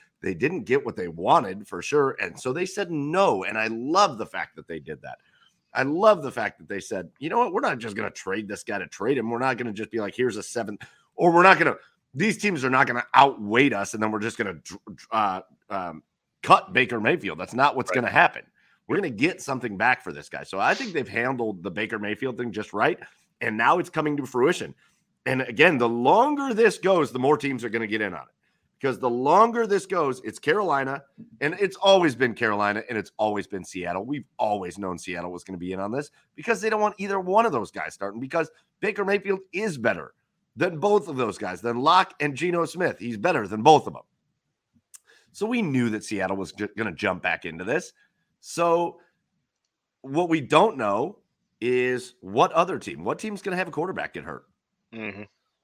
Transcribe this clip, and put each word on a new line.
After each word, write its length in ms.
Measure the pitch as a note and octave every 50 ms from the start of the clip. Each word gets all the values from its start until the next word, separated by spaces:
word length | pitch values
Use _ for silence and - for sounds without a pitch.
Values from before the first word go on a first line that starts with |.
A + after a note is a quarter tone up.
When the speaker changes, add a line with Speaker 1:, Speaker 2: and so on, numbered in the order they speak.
| _ _ _ _
Speaker 1:
They 120 | - - F#2+
didn't 300 | D#2+ - D#3+ F#3 E3+ A2
get 200 | - B2+ C#3 C3
what 120 | A#2+ -
they 120 | - F#2 E2+
wanted, 580 | D#2 E2 F2+ A#2 D3 E3+ A#2+ F#2+ F#2+ G#2 G#2 -
for 120 | G2 F2+
sure, 340 | E2+ - C#3 D3 C#3+ C3+ A#2+ -
and 180 | G2+ F2+ E2+ -
so 140 | - B2+
they 140 | C3+ E3 F#3
said 240 | F#3 - G#3 G3+ F3
no, 540 | E3 D3 C#3+ D3 D#3+ F#3+ G3 F3 A#2+ F#2+ F#2
and 120 | F#2 G#2 A2
I 100 | A2 A2
love 480 | A2+ A2+ A#2+ C#3 E3 F#3+ G#3 F3+ C3 G#2
the 80 | G#2+
fact 300 | - - F#2 D#2+ - _
that 100 | D#2+ D2+
they 120 | _ E2 D#2+
did 220 | C#2 D#2+ D#2 C#2
that. 160 | C#2 C2 B1+ - _ _ _ _ _ _ _ _ _ _
I 100 | - B2+ C3
love 380 | C#3 D3+ F3 G#3 G#3+ G#3 F3
the 100 | C#3+ B2+
fact 260 | - A#2+ G#2+ G2+ - _
that 100 | F2 -
they 120 | G2+ G2
said, 280 | - - A2 F#2+ F2+ E2+ _ _
"You 100 | C3 D#3
know 80 | G3 A#3
what? 140 | B3 G3+ E3+
We're 60 | A3
not 180 | C#4+ A#3 D3+ A#2+
just 180 | A#2 A2+ G2
gonna 140 | G#2+ G#2+ F#2+
trade 380 | - - - F#2+ F#2+ G#2+ G#2+ F#2+
this 160 | G#2 - -
guy 140 | - G#2 G2
to 80 | F2+
trade 300 | D#2 - - F#2+ A#2+ C#3+
him. 140 | C3 A2 A2+
We're 80 | A#2 A#2
not 180 | B2+ C3 C3
gonna 160 | A2 B2 A#2
just 180 | G2+ G2+ G#2+ -
be 100 | - A2+
like, 140 | G#2+ G2 F#2
'Here's 220 | - B2+ B2 G2
a 60 | G#2
seventh,' 400 | F#2+ - - A#2+ A2 G2 G#2 - - - _ _ _ _ _
or 180 | - E3 F3+
we're 100 | E3 E3+
not 160 | F3+ F#3+ - -
gonna, 180 | G#3+ C#3 - - - _ _ _ _ _
these 240 | _ C3 F#3 A3 F3+
teams 300 | - - G#3 F#3 D3 B2+
are 40 | B2+
not 160 | B2+ C3 C#3
gonna 200 | B2+ A#2+ A#2+ - - -
outweight 580 | B2+ C#3 C#3 B2+ F#2+ G#2+ G2+ G#2+ B2 C#3+ C#3
us, 220 | A2+ G2+ G2+ - -
and 80 | A2
then 80 | G#2+ A2
we're 80 | G#2+ G#2
just 160 | G#2 A2+ A2
gonna 180 | - A2+ G2 F2
dr-, 260 | D2+ _ - F2+ - _
dr-, 200 | - F#2+ - - _
uh, 300 | A2+ A2 G#2+ G2 F#2 F#2 - _ _ _ _ _
um, 320 | G#2 G2 F2+ F2 D#2+ D#2 - _ _ _ _ _ _ _
cut 300 | - - F3+ - - -
Baker 280 | F#2 B2 C3 - A#2+ A2+
Mayfield. 380 | G#2 B2 E3+ D#3+ G#2 F#2+ D2+ D#2
That's 140 | F2+ -
not 240 | - A#2+ C#3 C#3+ A#2
what's 140 | C3 A#2 -
Speaker 2:
Right. 60 | -
Speaker 1:
gonna 140 | B2+ A#2+ G2+
happen. 360 | - C#3+ F3 - - - - _ _ _ _ _ _ _ _
We're 100 | - B2+
gonna 140 | F#3 G3+ D#3
get 320 | A#2 G2 B2+ F3 F#3 -
something 340 | - - C3+ B2+ A#2 A2+ G2+
back 260 | F#2 A2 B2 B2+ -
for 100 | - F2+
this 160 | D2+ C#2+ C#2+ -
guy." 120 | - C2+ C#2+
So 140 | - - -
I 140 | G#2 C3
think 220 | G3 A#3 C4+ A3 E3+
they've 120 | D3+ B2
handled 560 | A#2+ G2+ A2+ A#2+ B2+ C3+ A#2+ A#2 A2 G2+ F2
the 80 | E2+ G2+
Baker 280 | E2 G2+ A2 G#2+ A2+ G#2+
Mayfield 400 | G#2 G#2 G#2+ - C3 C3 A#2+ B2
thing 120 | B2 A#2
just 220 | F#2+ G#2+ G#2 -
right, 260 | - G2+ A2+ D3 F3+ - - - _ _ _ _ _ _
and 140 | A#2+ A#2 A2
now 220 | G#2+ A2+ C3+ D#3+ F3+
it's 120 | D#3+ -
coming 260 | - D#3 D3+ D3+ D3
to 80 | C#3+ C3
fruition. 500 | A#2+ - B2 B2 D#3 F3+ - G#2 D2 - _ _ _ _ _ _ _ _ _ _
And 160 | B2+ C3 B2+
again, 340 | C3 A#2 A#2 G2 D3+ F#3 E3
the 120 | B2 A#2+ A#2
longer 680 | A#2 A#2 A#2+ C3+ E3+ G#3+ B3+ D4 D4 C#4+ C#4 C4+ A#3
this 240 | G3 A#3 G#3+ - -
goes, 340 | - F#3+ G3 F3 D3 A#2+
the 60 | A#2 B2+
more 180 | B2+ C#3 D3+
teams 260 | C#3+ - C#3 C3+ A#2
are 60 | A#2 A#2
gonna 180 | G#2 A2+ A2+
get 140 | G#2 G#2+ A2
in 140 | G#2+ G2 F2
on 80 | D2+
it. 120 | B1+ - _ _ _ _ _ _ _ _ _ _
Because 200 | - C3+ A#2+ -
the 100 | C3 B2+
longer 560 | A#2+ A#2+ B2+ C#3 E3 G3 A3+ A#3 A3 A#3 A3+
this 200 | F#3+ G3+ F#3+ F#3+
goes, 340 | - G3 F3+ E3 - F3 -
it's 160 | - G#2+ G2 -
Carolina, 640 | - C#3+ E3 G#3 G#3 E3+ C#3+ C#3 C3+ C3+ C3+ C#3+ - _ _ - - - - _
and 160 | C3+ D3+ F3 F#3
it's 160 | G3+ F#3+ F#3+ -
always 360 | - G3 G3 F#3+ F3 D3+ B2
been 180 | A2+ C3 A#2+
Carolina, 520 | G#2+ - A#2+ A2 G#2 G#2 G#2 G#2 G2+ A2 A2 -
and 80 | A#2+
it's 140 | G#2+ F#2+ - _
always 280 | - G#2+ G#2+ G#2 G#2 G2 -
been 160 | G#2 F#2+ F2+
Seattle. 400 | - - F#2 F2 F2 F2 F#2 G2+
We've 240 | B2+ D3 C#3 G#2+ _ _ -
always 400 | A#2 G#2+ G#2 G2+ F#2 F2 E2+ G2
known 220 | G2+ F#2 F2+ D#2+
Seattle 320 | - - F2 F2 E2+ F2+
was 100 | F2+ F2
gonna 160 | - G2 F#2+ F2
be 140 | F2+ F2+
in 80 | F#2 F#2+
on 100 | F#2+ G#2
this 220 | A2+ C#3 D3 - _ _ _ _ _
because 240 | - D#3+ A#3 A#3 F#3
they 100 | G3+ A3
don't 100 | G#3+ G#3+
want 140 | G#3+ G#3 G3+ G3
either 200 | G3 G3+ G3 G3
one 260 | F#3 F3+ F#3+ G#3+ A#3
of 60 | A3+
those 220 | D3+ A#2 G2+ -
guys 220 | - F#2+ D#2 D#2+ -
starting, 260 | - G2+ G2+ G2+ A#2
because 280 | C3 C3 E3 E3+ D#3+ D#3+ - _ _ _ _ _
Baker 260 | - G#3 G#3+ G3+ G3+
Mayfield 360 | F#3 G3+ G3+ G3 G3 G3 F#3+ F#3+ _
is 240 | - F3+ A3 G#3+ D#3
better 380 | C3 G#2+ A2+ G2+ E2+ C#2+ - _ _ _ _ _ _ _ _ _
than 240 | A2 D#3 F#3+ E3+ D3+
both 300 | E3 G#3 G#3 G#3 G#3 F3
of 80 | C#3+
those 220 | B2+ B2 G#2+ F#2 -
guys, 220 | G#2+ F#2 F#2 F2
than 180 | F#2+ A#2+ A#2 A#2+
Locke 340 | C3 D#3 F3 F#3 F#3 - - _
and 160 | D3 D3+ C#3
Geno 280 | B2 D#3+ F3+ F3 E3+ E3
Smith. 340 | E3 - E3+ F3+ C#3+ G2 -
He's 160 | G2+ A#2+ A#2
better 320 | G#2 G#2 F3 F3 C3 G#2 F2+
than 160 | G#2+ G#2+ A2+
both 240 | D3+ D#3 D3 - G#2+
of 60 | D2+
them. 80 | - - _ _ _ _ _ _ _ _ _ _ _ _ _ _ _ _ _ - - _ _ _ _ _ _
So 120 | _ - G3
we 140 | A3 B3+ A#3+
knew 300 | G#3+ D#3 C3+ B2+ A#2+ A#2
that 140 | G#2+ G#2 -
Seattle 320 | - G#2+ G2 F#2+ F#2 G2
was 160 | G2 F#2+ F2
ju-, 160 | - - G#2+ G2+ -
gonna 160 | G#2 A2+ G#2
jump 280 | E2 - G#2+ G2+ F#2 E2+
back 240 | - F2+ E2 - -
into 200 | F2 D#2+ E2 F#2
this. 280 | G2+ C3+ E3+ F#3 - _ _ _ _ _ _ _ _ _ _
So 600 | _ - - D#3+ E3+ E3+ E3 E3+ F3 E3 - - _ _ _ _ _ _ _ _ _ _ _ _ _ _ _ _ _ _ _ _
what 260 | - C3+ C3+ D#3+ F3+ E3+
we 120 | E3 D#3+
don't 360 | C3 G#2 D3 D#3 G3 A3+ D#3
know 420 | C3+ A#2 G#2 G2+ G#2+ C3+ F3 G#3 _ _ _ _ _ _ _ _ _
is 540 | A2+ B2 B2 B2 B2 B2+ B2+ B2 B2 - _ _
what 320 | - F#2 G2 B2 E3 F#3
other 260 | - D#3+ F3+ F3+ E3+ A#2
team, 240 | - G2 C#2+ C#2+
what 160 | E2 G#2 A#2 -
team's 240 | - A3 G#3 F#3+
gonna 140 | - G3 F3+
have 120 | F3+ F#3 F3
a 40 |
quarterback 420 | C#3+ D3 E3 F#3 E3 F2 D2 D2+ -
get 100 | E2+ C#2
hurt? 200 | D#2+ C#2+ A#1+ - _ _ _ _ _ _ _ _ _ -
Speaker 2:
Mm-hmm. 300 | A2+ A2 G#2 G2 G2 G#2 - _ _ _ _ _ _